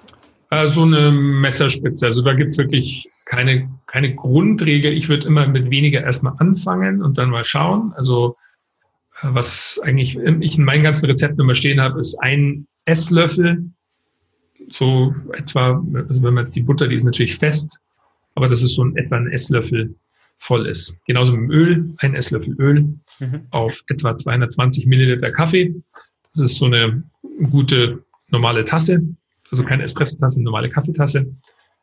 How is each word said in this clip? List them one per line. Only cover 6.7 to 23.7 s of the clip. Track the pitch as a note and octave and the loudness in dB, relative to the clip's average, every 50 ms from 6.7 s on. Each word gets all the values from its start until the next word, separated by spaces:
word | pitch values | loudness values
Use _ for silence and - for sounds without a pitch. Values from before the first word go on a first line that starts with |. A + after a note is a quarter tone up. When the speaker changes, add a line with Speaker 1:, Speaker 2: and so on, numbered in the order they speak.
| F#3 F#3 F#3+ F#3+ F#3+ G3 F#3+ | -2 -2 -2 -2 -2 -2 -2
Speaker 1:
und | D3+ B2+ B2+ | -2 -2 0
dann | B2+ B2+ | 0 -2
mal | A#2+ A#2 A2+ | -2 -2 -4
schauen. | - - D3 D#3 E3+ F#3+ G#3+ A3+ G#3+ - | -4 -2 0 0 0 0 0 -2 -4 -6
Also, | - C3 C3 B2 A#2+ A#2+ A#2+ A#2+ - _ _ _ _ _ _ _ _ _ _ _ _ _ _ _ - | -6 -2 0 0 0 0 -2 -4 -8 _ _ _ _ _ _ _ _ _ _ _ _ _ _ _ -8
äh, | - C#3 | -6 -4
was | B2 B2 A#2+ - - - - - - G#4 - | -2 -2 -2 -2 -2 -2 -2 -4 -4 -4 -2
eigentlich | D3+ C3 C3+ B2+ C3 C3 | -2 0 0 0 -2 -4
in, | C3 A#2 - D#3+ D#3+ | -2 0 0 2 2
ich | - D3+ - D#3 | 0 -2 0 2
in | C#3+ | 2
meinen | C3+ C3+ D3+ D3+ | 4 4 4 4
ganzen | D#3 C#3+ D#3 C#3 | 2 2 2 2
Rezepten | C3 C3+ C3 - D3 D3+ D3+ | 0 2 2 0 -2 0 2
immer | C#3+ B2+ B2 | 2 2 2
stehen | - - C#3 C#3 C#3 | 2 0 0 2 2
hab, | C3 C3 C3 | 2 0 0
ist | D#3+ - - - - | -4 -6 -6 -6 -4
ein | C3+ C3 C#3 C#3+ C#3+ C#3+ C#3+ D3 C#3+ - _ _ _ | -2 0 2 2 0 0 -2 -4 -10 -16 _ _ _
Esslöffel, | - E3 D#3+ D#3+ - F3 E3 E3+ D#3 D3+ F#3 F3 E3+ E3+ E3+ E3+ - - _ _ _ _ _ _ _ _ _ _ _ _ _ _ _ _ _ - - | 0 0 0 2 2 2 2 2 2 2 2 2 2 2 0 -4 -8 -12 _ _ _ _ _ _ _ _ _ _ _ _ _ _ _ _ _ -20 -20
so | - - C3+ C3 C3 B2+ B2+ C3 C3 - - - - | -6 -2 0 2 4 4 2 2 0 -4 -6 -10 -12
etwa, | - D3 - - C3+ B2+ B2+ B2+ D3+ - - C3+ | -12 -12 -4 -2 0 2 2 2 0 -2 -2 -4
also | B2 B2+ - B2 B2+ B2 | -4 -4 -2 -2 0 2
wenn | A#2+ B2 | 2 2
man | B2 A#2+ | 0 0
jetzt | - - | -2 -4
die | - A#2+ | -4 0
Butter, | B2 C#3 - C#3+ B2+ | 0 2 0 2 0
die | B2+ | 0
ist | B2+ A#2+ | 0 0
natürlich | B2 A#2+ - - - - | 0 0 0 -2 -2 -2
fest, | - - D3+ D3+ D3+ D3+ D#3 - - _ _ _ _ _ _ _ _ _ _ _ | -2 0 0 0 0 -4 -6 -10 -16 _ _ _ _ _ _ _ _ _ _ _
aber | C3+ C3 B2+ | -2 0 2
das | B2 A2+ B2+ | 2 2 0
ist | A#2+ - | 0 0
so | - B2 | 0 -2
ein, | C3 C3 | 0 -2
etwa | - - - B2+ | -4 -4 -2 -2
ein | A#2 A#2+ A#2+ | -2 -2 -4
Esslöffel | - B2+ - - C3 A#2 A2+ - A#2+ A2+ A2+ A2+ G#2 _ _ _ _ _ _ _ _ _ | -4 -6 -4 -2 -2 -2 0 -2 -4 -4 -4 -6 -10 _ _ _ _ _ _ _ _ _
voll | - - B2 A2+ - | -6 -2 -2 -2 -2
ist. | - - - - - - - _ | -4 -4 -6 -6 -6 -10 -14 _
Genauso | - B2 B2 B2 B2+ B2 | -2 0 2 2 2 2
mit | A#2 A#2 | 2 0
dem | B2 | 0
Öl, | D3+ D#3 E3 F3 F3 E3 E3 D#3+ D#3 - | 2 4 4 4 2 0 0 -4 -6 -4
ein | - C#3 C3+ | -2 -2 -2
Esslöffel | C3+ B2+ - - - - A#2+ - - | -2 -4 -4 -4 -6 -6 -6 -4 0
Öl | C3+ C#3 C#3+ D3 D3 D3+ D3+ - _ _ _ _ | 2 2 4 4 2 0 -2 -8 _ _ _ _
Speaker 2:
Mhm. | C#3 B2+ C3 D3+ D#3+ - | -8 -8 -8 -8 -10 -6
Speaker 1:
auf | - A#2 A2+ A2+ | -4 -4 -2 -4